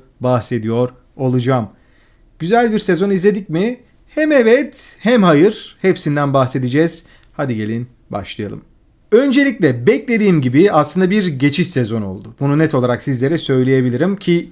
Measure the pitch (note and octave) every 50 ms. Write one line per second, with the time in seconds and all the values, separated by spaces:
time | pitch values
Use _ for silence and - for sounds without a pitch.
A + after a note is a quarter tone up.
0 | - _ _ - B2+ B2+ B2+ A#2+ - - B2+ A#2+ G#2+ A2 A2+ A#2+ B2 B2 - _
1 | _ _ _ - C3+ B2+ B2 B2+ A#2 B2+ C3+ B2 A2 G2 - _ _ _ _ _
2 | _ _ _ _ _ _ _ - D#3+ E3+ A3 A#3 A#3+ A#3 G#3+ G#3+ - - F3+ D#3+
3 | G3 G3+ G3 F#3 E3+ G#3 F#3+ G#3+ F#3+ - D#3 E3 G3 A#3 B3 - _ _ _ _
4 | _ _ - D4+ D#4 D4+ D4+ C4+ A#3 A3 A#3 C#4 D4 - - - - - - -
5 | - G#3 B3+ A#3+ F#3+ E3+ D#3 C#3+ E3+ G#3+ G#3 - - - - _ - F#3+ F3+ F#3
6 | - D#3 C#3+ D3 C#3+ C#3 C3+ C#3 C3 A#2+ - C#3+ B2+ B2 B2 D3 E3 E3 E3 -
7 | - _ _ _ _ _ _ - D3 B2+ A#2+ G#2+ G#2+ G#2+ A2+ A#2 B2 B2+ _ _
8 | _ - - G#2 F#2+ - - - G#2 G2+ A2 G#2 - _ _ _ _ _ _ _
9 | _ _ G#3 A#3 C#4 C#4+ A#3 C#4+ C#4 C#4 A3+ - F#3 C#3+ B2 A#2 A#2+ D#3+ B3 -
10 | - - A#3 G#3+ G#3+ G3 F3+ D3+ B2+ B2+ A#2+ C#3+ F#3+ G#3 F#3+ D#3 D3 - - F#3
11 | F#3 F3 G3+ G#3+ F#3+ F#3 C#3+ B2+ C#3 D3 C#3+ - F3 - - C3 B2 G#2 A2+ A2+
12 | G#2 F#2+ F#2+ G#2 G#2 A2 A2+ - C#3+ C#3 C#3+ D3+ D#3+ D3+ - C3 B2 A#2+ A#2+ A2+
13 | - D3 C3+ A#2 B2+ C#3 E3+ D#3+ - - C3+ C3 B2+ C3 C3+ C3 B2+ B2+ A#2+ B2
14 | D#3+ F#3+ G3+ G3 - F3 E3+ E3+ D#3+ -